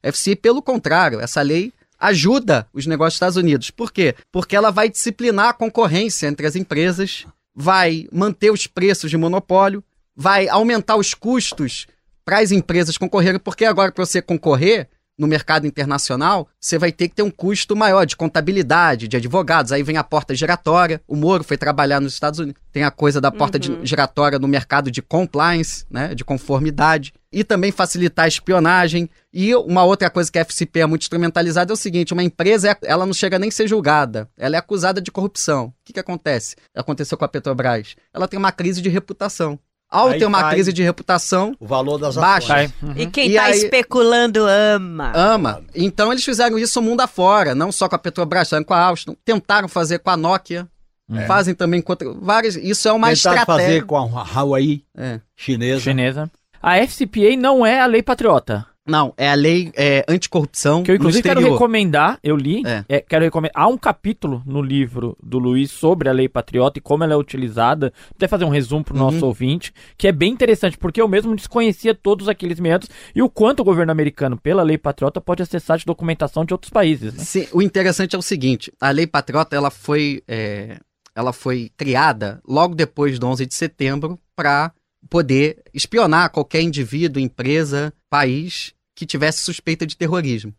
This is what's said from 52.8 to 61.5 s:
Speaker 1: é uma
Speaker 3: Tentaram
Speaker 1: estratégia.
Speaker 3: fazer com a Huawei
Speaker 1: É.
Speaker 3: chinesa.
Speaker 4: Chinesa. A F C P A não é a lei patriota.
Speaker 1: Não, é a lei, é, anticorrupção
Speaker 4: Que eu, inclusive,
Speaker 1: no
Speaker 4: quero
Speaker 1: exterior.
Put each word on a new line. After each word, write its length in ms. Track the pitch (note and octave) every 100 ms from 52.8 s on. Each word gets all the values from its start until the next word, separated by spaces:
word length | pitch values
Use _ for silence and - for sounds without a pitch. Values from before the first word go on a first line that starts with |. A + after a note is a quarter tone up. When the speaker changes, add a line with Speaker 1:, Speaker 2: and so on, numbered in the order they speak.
| A3
Speaker 1:
é 40 |
uma 180 | A3 A3+
Speaker 3:
Tentaram 0 |
Speaker 1:
estratégia. 320 | A#3+ F3+ A#3+ A3+
Speaker 3:
fazer 400 | E3 F3 D#3+ -
com 100 | D3
a 280 | B2 A#2+
Huawei 600 | - B2+ C#3 C3+ C#3+ D3 _ -
Speaker 1:
É. 220 | B2+ A2+ _ _
Speaker 3:
chinesa. 460 | - B2 B2 C3
Speaker 4:
Chinesa. 500 | B2 C3 B2+ C3+ D#3 _ _ _
A 160 | E3+ F3+
F 180 | B3+ -
C 100 | A3
P 260 | A3 G#3
A 40 | C4
não 260 | B3+ C4
é 160 | A3+ C4
a 60 | B3+
lei 160 | A3+
patriota. 640 | A#3+ B3 A3+ C#3 - G#2 - _ -
Speaker 1:
Não, 280 | D#3 C#3 -
é 160 | C#3+
a 20 |
lei, 380 | C#3+ D3+ F3 F3 -
é, 260 | C#3+ C#3 C3+
anticorrupção 760 | F3+ - F3 D3 - C#3+ D#3+
Speaker 4:
Que 80 | F3+
eu, 40 | F#3+
inclusive, 240 | D#3 G3+
Speaker 1:
no 40 |
Speaker 4:
quero 160 | A#3 C4+
Speaker 1:
exterior. 180 | B3+